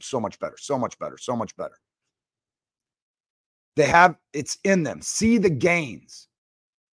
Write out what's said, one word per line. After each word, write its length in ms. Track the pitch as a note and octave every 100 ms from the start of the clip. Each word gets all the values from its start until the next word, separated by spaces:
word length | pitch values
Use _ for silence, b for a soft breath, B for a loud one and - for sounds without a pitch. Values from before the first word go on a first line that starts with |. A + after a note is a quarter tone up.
so 180 | - B2+
much 200 | G#2 -
better, 160 | D#2 -
so 180 | - C#3
much 220 | A2+ -
better, 220 | D2+ B1+
so 160 | - A#2+
much 200 | G#2 -
better." 200 | F2 - _ _ _ _ _ _ _ _ _ _ _ _ _ _ _ _ _ _ _ -
They 100 | C#3+
have, 320 | E3 F3+ D#3 _
it's 240 | D3+ B2+ -
in 180 | G3 F#3+
them. 220 | C#3+ D#2+
See 340 | - - A3 A#3
the 140 | G3
gains. 800 | C#3 E3+ F3 C3+ F2+ - - - _ _ _ _ _ _